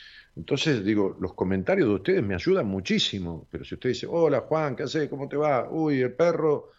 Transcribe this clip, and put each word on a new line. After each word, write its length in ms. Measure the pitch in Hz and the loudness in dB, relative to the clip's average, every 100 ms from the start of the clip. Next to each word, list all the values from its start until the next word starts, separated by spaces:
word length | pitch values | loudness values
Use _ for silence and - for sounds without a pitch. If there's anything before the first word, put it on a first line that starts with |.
| - - - - | -20 -20 -18 -14
Entonces, 480 | 82 139 160 123 | -4 -2 0 0
digo, 320 | 95 104 95 - | 2 2 2 -2
los 140 | 90 | -8
comentarios 540 | - 95 95 92 196 120 | -2 0 0 2 2 2
de 60 | |
ustedes 280 | 98 - 190 | 2 2 0
me 120 | 101 | 0
ayudan 320 | 92 170 190 110 | -2 2 2 0
muchísimo, 840 | 95 - 214 - 101 85 80 - | -2 0 0 0 -4 -6 -8 -10
pero 140 | - | -12
si 100 | - | -10
usted 140 | 151 127 | -6 -4
dice, 160 | 113 - | -4 -4
"Hola, 320 | 170 160 127 | 2 2 2
Juan, 360 | - 156 151 120 | 0 0 0 -4
¿qué 60 | |
haces? 240 | 123 156 143 | -4 -2 -4
¿Cómo 200 | 143 139 | -6 -6
te 80 | 143 | 0
va? 320 | 151 139 - | 2 2 0
Uy, 300 | 160 156 135 | -2 0 2
el 100 | 127 | 0
perro 560 | - 170 165 156 131 - | 2 2 4 2 0 -4